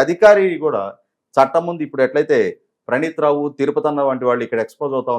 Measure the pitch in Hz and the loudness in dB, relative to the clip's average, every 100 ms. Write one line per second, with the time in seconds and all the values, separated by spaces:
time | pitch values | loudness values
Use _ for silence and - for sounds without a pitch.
0 | 135 175 208 208 190 160 156 113 98 - | 2 6 6 6 2 -2 -2 -2 -6 -10
1 | _ _ _ - 135 165 170 170 147 139 | _ _ _ 0 2 2 -2 -6 -8 -2
2 | 127 147 156 135 95 - _ _ - 123 | 0 0 0 2 0 -4 _ _ -6 -4
3 | 160 160 151 147 147 131 139 147 151 147 | -4 -2 0 0 -2 -4 -2 -2 -2 -2
4 | 139 127 123 120 117 117 110 - 143 131 | -2 0 0 0 -2 -4 -4 -6 -6 -4
5 | 120 | -4